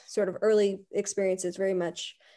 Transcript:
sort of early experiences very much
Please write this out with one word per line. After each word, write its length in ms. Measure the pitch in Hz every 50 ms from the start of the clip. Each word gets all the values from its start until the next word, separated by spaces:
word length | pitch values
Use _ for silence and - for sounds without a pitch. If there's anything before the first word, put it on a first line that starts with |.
| - -
sort 200 | - 214 202 185
of 100 | 180 - -
early 380 | 220 214 208 208 202 196 190 - _
experiences 640 | - 202 202 - - 202 196 190 185 185 190 180 180
very 180 | - 196 190 190
much 420 | 185 170 170 - - - - - _ _ - -